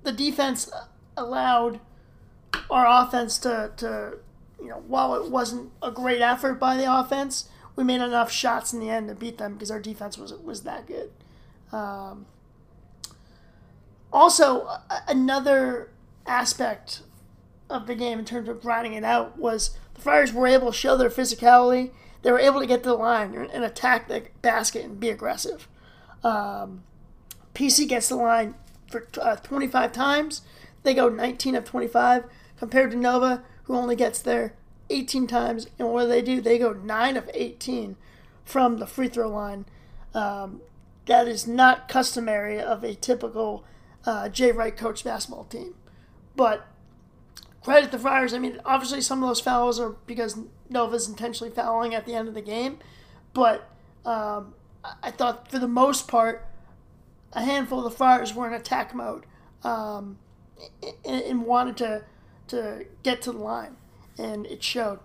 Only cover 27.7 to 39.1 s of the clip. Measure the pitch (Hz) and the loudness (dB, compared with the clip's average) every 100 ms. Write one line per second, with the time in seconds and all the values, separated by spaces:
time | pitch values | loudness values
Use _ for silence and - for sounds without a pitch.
27.7 | 254 285 240 226 254 233 226 214 - - | 4 4 0 0 0 2 2 0 -6 -20
28.7 | - - 233 - - - 214 - 277 269 | -20 -12 -12 -10 -4 -2 -2 -4 -4 -2
29.7 | 262 247 226 277 285 311 - - - - | 0 -2 0 0 0 0 -8 -16 -20 -20
30.7 | - 277 262 247 214 247 254 269 254 - | -2 0 4 2 2 -4 -4 -4 -4 -4
31.7 | - 233 233 240 247 247 - - - 233 | -6 0 2 4 4 2 -18 -20 -12 0
32.7 | 247 262 240 247 247 254 247 - - - | 2 4 2 2 4 2 0 -6 -20 -4
33.7 | 254 247 240 240 - - 240 226 - - | -2 0 2 0 0 -2 -2 -2 -8 -20
34.7 | - - 277 262 262 240 240 240 226 - | -20 -6 -4 -2 -2 0 0 0 -4 -8
35.7 | - 240 240 240 240 247 254 220 240 233 | -6 -2 2 2 2 2 0 4 4 4
36.7 | 202 202 214 254 262 - - 240 240 - | -2 -6 0 0 0 -6 -6 -6 -6 -6
37.7 | 247 208 196 - - - - - 269 254 | -6 -6 -12 -20 -20 -20 -20 -4 2 4
38.7 | 226 208 - 254 | 2 -6 -4 -4